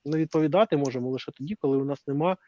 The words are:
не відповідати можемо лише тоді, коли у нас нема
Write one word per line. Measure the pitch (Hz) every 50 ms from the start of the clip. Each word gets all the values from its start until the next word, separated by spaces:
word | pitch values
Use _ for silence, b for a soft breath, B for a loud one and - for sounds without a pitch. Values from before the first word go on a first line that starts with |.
| -
не | 143 151 160
відповідати | 160 156 - 160 156 151 143 185 220 220 170 147
можемо | 139 135 123 127 123 127
лише | 131 131 - -
тоді, | - - 131 156 214
коли | - - 139 135 139
у | 135
нас | 139 143 - _ -
нема | 139 143 156 180 190 - _